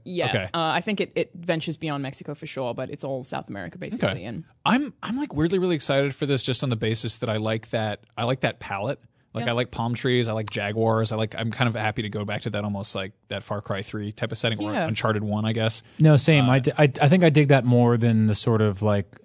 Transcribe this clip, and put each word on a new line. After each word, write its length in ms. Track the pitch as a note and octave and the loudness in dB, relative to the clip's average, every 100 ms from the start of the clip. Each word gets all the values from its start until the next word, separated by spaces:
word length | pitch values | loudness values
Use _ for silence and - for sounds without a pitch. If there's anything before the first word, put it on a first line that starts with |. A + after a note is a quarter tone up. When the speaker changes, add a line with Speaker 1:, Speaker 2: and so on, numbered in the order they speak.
| B2+ | -8
Speaker 1:
Yeah. 200 | F3 C#3 | -4 0
Speaker 2:
Okay. 140 | G#2+ F#2 | 0 -2
Speaker 1:
Uh, 40 | |
I 260 | E3+ D#3+ D3+ | -2 0 0
think 220 | G#3+ G3+ | -2 -4
it, 100 | F3+ F3 | -2 -2
it 160 | - F3 | -4 -6
ventures 400 | E3+ E3 E3+ D3 | -4 -2 -2 -6
beyond 260 | D#3+ C#3+ | -6 -4
Mexico 320 | C3+ - - | -6 -10 -12
for 120 | D3 D#3 | -12 -10
sure, 260 | C3+ B2 | -6 -6
but 160 | A#2 B2+ | -6 -8
it's 140 | C#3+ | -8
all 200 | C3+ C3 C3 | -8 -8 -6
South 240 | - - | -10 -8
America 280 | G2+ F2+ F3+ | -10 -10 -12
basically. 300 | D3 A3+ G2+ | -10 -2 -2
Speaker 2:
Okay. 140 | F#2 | -2
Speaker 1:
And 220 | G2+ A2+ - _ - | -8 -12 -14 _ 0
Speaker 2:
I'm, 280 | B3 C#4+ - | 0 -2 -8
I'm, 140 | - B3+ | -6 -4
like, 160 | D4 | -4
weirdly 260 | C#3+ E3 F#3+ | -2 0 0
really 160 | F3+ D#3 | 0 -2
excited 400 | - C#3 C#3 - | 0 0 0 -2
for 100 | C#3 | -2
this 180 | C3+ | 0
just 200 | - B2 | 0 -2
on 60 | C3+ | -2
the 80 | A2+ | 0
basis 400 | A2 A2+ A2+ - | 0 0 -2 -2
that 120 | A#2 | -2
I 80 | G#2+ | -2
like 340 | A2 A2+ - | -2 -4 -4
that, 280 | A#2 A2 G#2 _ - | -4 -2 -6 _ -4
I 60 | |
like 160 | A#2 C3 | -2 0
that 200 | A#2+ - | -2 -4
palette. 380 | - G2 A2+ - _ _ _ A2+ | -8 -6 -4 -6 _ _ _ -6
Like, 100 | A#2+ | -2
Speaker 1:
Yeah. 60 | |
Speaker 2:
I 20 | A#2+ | 0
like 160 | B2+ | -2
palm 240 | - A#2 A#2+ | -2 -4 -2
trees, 340 | C3 B2 A2+ | 2 2 2
I 40 | |
like 180 | A2 G#2+ | -2 -4
jaguars, 600 | G#2+ G2+ A2 A2+ A2 A2 | -4 -4 0 2 2 2
I 40 | A2 | -2
like, 180 | A2 - | -4 -4
I'm 140 | A2+ | -6
kind 180 | G#2+ B2 | 0 0
of 60 | |
happy 300 | A2 A2 G#2+ | 0 -2 -2
to 60 | G#2+ | -6
go 140 | G#2 | -6
back 180 | G#2 G#2 | -4 -4
to 100 | A#2 | -4
that 120 | G#2 | -4
almost, 300 | G#2 G2+ G2 | -4 -4 -4
like, 200 | G2 F#2+ - - | -4 -6 -10 -10
that 120 | G2+ | -10
Far 200 | - G#2 | -6 -8
Cry 200 | - G2 | -4 -6
three 300 | G2 A2 G#2 | -6 -6 -6
type 200 | G#2+ A#2 | -6 -6
of 60 | A#2 | -2
setting, 220 | A#2 A2 | -2 -2
or 80 | - | -4
Speaker 1:
Yeah. 140 | C4+ D#3+ | -2 -2
Speaker 2:
Uncharted 360 | A2 A2+ G#2+ | -2 -2 -2
one, 200 | G#2 G#2 | -2 -2
I 100 | A2 | -2
guess. 280 | A2+ A2+ - - - | 0 -2 -2 -8 2
Speaker 3:
No, 200 | D#3 C#3+ | 6 6
same. 300 | - D3+ B2+ | 6 4 4
Speaker 2:
Uh, 40 | |
Speaker 3:
I, 60 | C3 | 4
d-, 120 | C3+ - | 2 4
I, 60 | |
I 260 | C#3+ - C#3+ | 2 4 4
think 140 | F#3 | 6
I 80 | E3+ | 6
dig 160 | D3 C#3+ | 6 6
that 180 | C3+ B2 | 4 6
more 320 | B2 A#2+ A#2+ | 6 6 4
than 300 | A#2 A2 G#2+ | 4 4 4
the 80 | G#2 | 4
sort 260 | - A2 | 4 4
of, 220 | G#2+ F#2+ | 4 2
like, 240 | G#2+ G2+ - - | 2 2 0 -10